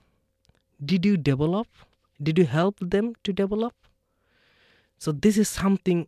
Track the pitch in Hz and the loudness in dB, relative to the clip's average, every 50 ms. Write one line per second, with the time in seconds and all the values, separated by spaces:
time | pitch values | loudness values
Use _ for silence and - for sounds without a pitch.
0 | _ _ _ _ _ _ _ _ _ _ _ _ _ _ _ - 143 143 190 180 | _ _ _ _ _ _ _ _ _ _ _ _ _ _ _ -10 -4 -2 0 2
1 | 175 208 202 160 135 143 135 131 151 160 185 214 233 - _ - - _ _ _ | 2 2 2 2 0 0 0 0 0 0 -2 -2 -4 -8 _ -20 -20 _ _ _
2 | _ _ _ - 143 160 156 185 170 117 131 160 180 202 - - 180 175 208 202 | _ _ _ -6 -4 0 2 2 2 2 2 0 0 0 -2 -4 -6 -2 -2 -2
3 | 226 240 233 _ - 202 180 196 196 196 208 214 226 240 - _ _ _ _ _ | -2 -2 -6 _ -8 -6 -4 -2 -2 -2 -2 -4 -6 -6 -8 _ _ _ _ _
4 | _ _ _ _ _ _ _ _ _ _ _ _ _ _ _ _ _ _ _ - | _ _ _ _ _ _ _ _ _ _ _ _ _ _ _ _ _ _ _ -10
5 | - 160 151 135 196 220 190 214 202 - - - 190 196 196 - - 185 175 170 | -6 -6 -2 2 2 4 4 4 2 0 -2 -2 0 0 0 0 0 0 0 0
6 | 160 | -2